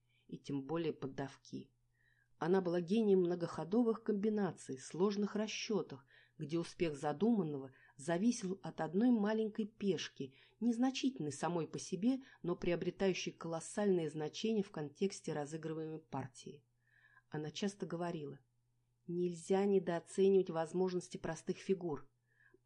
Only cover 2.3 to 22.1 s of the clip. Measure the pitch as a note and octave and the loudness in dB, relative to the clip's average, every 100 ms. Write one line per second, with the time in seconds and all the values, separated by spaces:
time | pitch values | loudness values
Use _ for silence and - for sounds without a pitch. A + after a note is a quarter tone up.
2.3 | - F3 F#3+ F3+ F3 E3 A3 G#3+ F#3+ F3 | -6 2 4 4 0 2 2 6 6 6
3.3 | F3+ E3 - D#3+ G#3+ A#3 A3 - G#3+ G#3+ | 2 -4 -6 0 2 2 2 0 0 2
4.3 | G#3+ F#3+ - - C3 - D#3 G3 G3+ G#3 | 2 0 -2 -10 -12 -8 0 2 2 -2
5.3 | G#3 G#3+ - - G#3 D3+ C3+ - - _ | -2 -4 -4 -2 -2 -2 -8 -16 -20 _
6.3 | - D3+ E3 E3+ - E3+ D3 D3+ D3 G#3 | -12 -4 -2 -4 -2 -2 -2 -2 2 2
7.3 | A#3 E3 C#3+ C3+ - - - C#3 E3+ A3+ | 4 2 -2 -8 -14 -20 -10 -2 2 2
8.3 | B3 F#3 F#3+ E3+ - D#3+ E3+ B3 A#3+ G3+ | 2 -2 -6 -8 -6 -2 2 4 4 4
9.3 | A3 A3 G#3 G#3+ - G3+ D#3 - - C3+ | 2 0 -2 -6 -2 0 0 -2 -8 -10
10.3 | - - - A3+ A#3 C4 C4 C4+ B3+ D3+ | -12 -20 -4 0 2 2 2 -2 -2 -4
11.3 | C#3 D#3+ E3+ D3+ D3 - F3+ A3 C4 - | -2 -2 0 -2 -4 -6 -2 2 0 -2
12.3 | - E3+ F3 - F3 E3+ - G3 F3 - | -8 -4 -2 0 0 0 0 2 2 -2
13.3 | - E3 E3 - - G#3 F3+ D#3+ D#3 D3+ | -8 -6 -6 -6 0 4 4 2 -2 -6
14.3 | - A3 A3 G3 - D3 - G3 - - | -2 0 0 0 -4 -8 -2 -2 -2 -6
15.3 | D#3+ C#3+ D#3+ D#3+ D#3+ D#3+ D#3+ D#3+ C#3 B2 | -4 -4 -6 -6 -6 -6 -8 -8 -8 -8
16.3 | - C3 C#3+ _ _ _ _ _ _ _ | -12 -18 -18 _ _ _ _ _ _ _
17.3 | D#3 D3+ D#3 G3+ G3 F3+ E3+ F3 E3 C#3+ | -6 -6 -2 -4 -4 -6 -4 -4 -4 -6
18.3 | C#3+ _ _ _ _ _ _ - F3 F3+ | -12 _ _ _ _ _ _ -6 0 0
19.3 | E3+ E3+ F#3+ G3+ G3 F#3 E3+ - - F#3+ | -2 0 2 4 4 2 -2 -2 4 6
20.3 | G3 F3+ D#3+ D#3+ F3 F#3 F3+ - F#3+ E3 | 8 6 0 -2 2 0 0 -4 -8 -6
21.3 | D#3+ - F#3 - F#3+ F3 C#3+ - | -6 -6 -6 -2 -2 -2 -6 -8